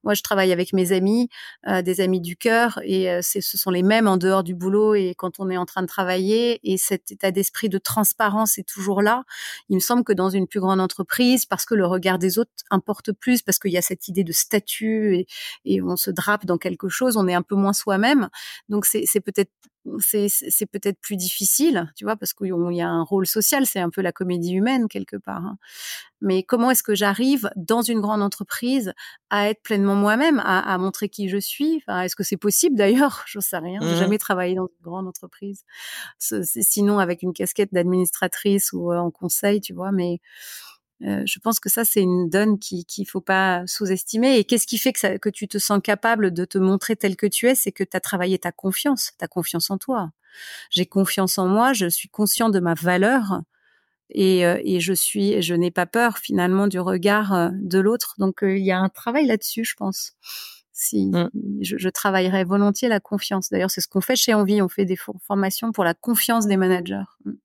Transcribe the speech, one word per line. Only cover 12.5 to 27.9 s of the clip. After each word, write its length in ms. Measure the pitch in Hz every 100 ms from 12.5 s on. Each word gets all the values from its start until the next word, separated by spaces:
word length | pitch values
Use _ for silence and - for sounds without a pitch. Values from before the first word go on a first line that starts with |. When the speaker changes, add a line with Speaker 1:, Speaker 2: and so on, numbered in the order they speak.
| - -
Speaker 1:
importe 400 | 196 - 202 -
plus, 320 | 202 - 247
parce 160 | - 185
qu'il 120 | 202
y 60 | 175
a 60 |
cette 240 | - 185 -
idée 160 | 185
de 100 | 170
statut 840 | 165 - 208 - - 220 220 214 180
et, 120 | 185 - - - -
et 140 | 196
on 120 | 180 175
se 140 | -
drape 380 | 185 - 208 180
dans 100 | 175
quelque 320 | 185 180 196
chose, 280 | - 254 220
on 100 | 185
est 80 | 175
un 80 |
peu 120 | 175 202
moins 180 | 196
soi-même. 560 | 202 - 190 226 294 - - - - _
Donc, 180 | 208 196
c'est, 180 | 220 -
c'est 160 | 208
peut-être 300 | 190 202 196 _ _ _ - -
c'est, 300 | 196 208 202
c'est, 200 | - -
c'est 160 | - 208
peut-être 340 | 202 202 190
plus 180 | - 202
difficile, 760 | 180 - - - 320 226 165 -
tu 80 |
vois, 120 | 208 220
parce 180 | 196
qu'il 140 | - 190 180 175
y 100 | 175
a 60 | 170
un 160 | 170
rôle 220 | 165 196 185
social, 380 | 220 214 277 269
c'est 140 | 196
un 100 | 175
peu 120 | 180
la 100 | 185
comédie 420 | - 180 180 170
humaine 340 | 185 226 262 220
quelque 300 | 202 190 202
part, 280 | 196 196 175
hein. 120 | 196 - - - - - _
Mais 200 | 202 190
comment 260 | 190 247 240
est-ce 140 | 247
que 100 | -
j'arrive 560 | 202 202 196 254 277 202 -
dans 260 | 165 226
une 180 | 233